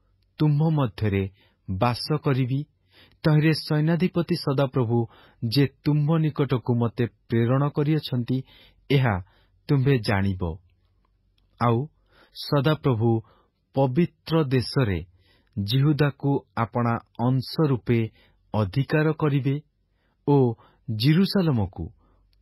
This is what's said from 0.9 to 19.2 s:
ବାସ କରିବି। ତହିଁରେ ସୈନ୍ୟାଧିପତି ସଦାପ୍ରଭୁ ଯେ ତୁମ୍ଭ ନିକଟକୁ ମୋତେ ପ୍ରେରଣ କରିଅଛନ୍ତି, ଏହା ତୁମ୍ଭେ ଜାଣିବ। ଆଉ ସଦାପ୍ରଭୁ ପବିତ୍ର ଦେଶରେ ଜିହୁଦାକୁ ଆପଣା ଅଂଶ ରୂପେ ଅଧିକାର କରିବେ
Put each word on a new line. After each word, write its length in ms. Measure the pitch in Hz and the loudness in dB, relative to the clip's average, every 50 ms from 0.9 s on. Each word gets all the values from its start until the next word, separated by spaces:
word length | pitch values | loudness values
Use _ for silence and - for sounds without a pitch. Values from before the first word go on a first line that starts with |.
| - - 107 107 101 98 95 98 - _ _ _ _ _ - - | -4 -2 -2 0 0 0 -2 -4 -8 _ _ _ _ _ -10 -8
ବାସ 480 | 95 95 120 120 120 - - - 156 143 - | -4 0 0 0 0 -2 -4 -4 -4 -2 -2
କରିବି। 400 | 151 135 127 131 120 135 139 147 _ _ _ _ _ _ - - _ _ _ - | -2 0 0 0 -2 -2 -6 -6 _ _ _ _ _ _ -20 -20 _ _ _ 0
ତହିଁରେ 300 | 165 151 151 147 160 156 | 2 2 4 4 2 0
ସୈନ୍ୟାଧିପତି 840 | - - - 151 151 151 160 170 156 185 175 - 175 165 - 175 | 0 -2 -2 -2 0 0 0 0 0 0 0 0 -2 -2 -2 -2
ସଦାପ୍ରଭୁ 720 | - - 151 135 135 139 127 - 139 123 110 120 120 117 - - - - - _ - - | -4 -2 -2 0 0 0 0 0 -2 0 2 0 0 0 -2 -8 -20 -20 -20 _ -8 -6
ଯେ 240 | 117 107 135 143 135 _ _ - | 0 2 2 2 2 _ _ -2
ତୁମ୍ଭ 320 | 151 147 151 147 147 165 160 | 0 0 0 2 0 0 0
ନିକଟକୁ 580 | 156 151 - - 143 127 135 120 - - 120 | 0 -2 0 -2 -2 -2 -2 -4 -2 -2 -2
ମୋତେ 300 | 117 117 113 - - 120 | 0 0 -2 -2 -2 -4
ପ୍ରେରଣ 640 | - _ _ _ - 120 113 117 117 131 135 143 147 | -4 _ _ _ -2 0 0 2 2 2 0 0 0
କରିଅଛନ୍ତି, 720 | - 156 147 147 156 151 - - 135 123 117 - 127 131 - _ - - - - _ _ _ - | 0 -2 0 0 0 -2 -2 -4 -6 -4 -4 -2 -4 -4 -6 _ -18 -20 -20 -20 _ _ _ 0
ଏହା 320 | 139 139 131 120 101 90 92 _ _ _ _ _ _ _ _ - | 2 2 4 2 0 0 -4 _ _ _ _ _ _ _ _ -2
ତୁମ୍ଭେ 320 | 147 135 127 139 139 123 | 0 2 2 2 2 2
ଜାଣିବ। 580 | 101 117 107 95 98 98 95 92 92 85 80 - _ _ _ _ _ _ _ _ _ _ _ _ _ _ _ _ _ _ _ - | 2 0 0 2 2 0 -2 -2 -4 -6 -6 -8 _ _ _ _ _ _ _ _ _ _ _ _ _ _ _ _ _ _ _ -2
ଆଉ 260 | 117 120 117 117 143 156 _ _ _ _ _ _ _ _ - | 0 2 2 0 -2 -6 _ _ _ _ _ _ _ _ -18
ସଦାପ୍ରଭୁ 880 | - - - 151 143 127 156 151 - - 143 123 107 117 117 113 113 - _ _ _ _ _ _ _ _ _ - | -14 -6 -2 0 0 2 2 0 0 0 0 0 2 2 2 2 0 -2 _ _ _ _ _ _ _ _ _ -2
ପବିତ୍ର 680 | 135 139 135 123 160 175 - _ _ - - 156 165 156 | 0 0 0 2 0 0 -2 _ _ -8 -2 -2 0 0
ଦେଶରେ 640 | 127 135 127 107 - - 139 131 104 92 80 82 - _ _ _ _ _ _ _ _ - 104 | 0 0 -2 -2 -2 -2 -2 0 0 -2 -4 -6 -10 _ _ _ _ _ _ _ _ -8 -8
ଜିହୁଦାକୁ 840 | 101 101 120 135 139 156 151 135 151 143 - - - 139 139 - - _ - 104 | -6 -2 0 0 2 2 2 2 0 -2 -2 -4 -4 -2 -2 -2 -4 _ -6 -6
ଆପଣା 420 | 113 - - 120 120 117 117 - - _ _ - | -6 -4 -2 -2 -2 -2 -2 -4 -6 _ _ -4
ଅଂଶ 480 | 117 127 131 131 117 - - - 160 143 | -2 0 0 0 -4 -6 -4 -2 0 0
ରୂପେ 440 | 135 107 - - 120 117 113 110 _ _ _ _ _ _ _ _ - | 0 -2 0 0 0 0 0 -4 _ _ _ _ _ _ _ _ -2
ଅଧିକାର 580 | 107 107 92 - 139 131 - - 156 151 160 | -2 -2 -2 -2 -4 -2 0 0 0 0 0
କରିବେ 500 | 151 - | -2 0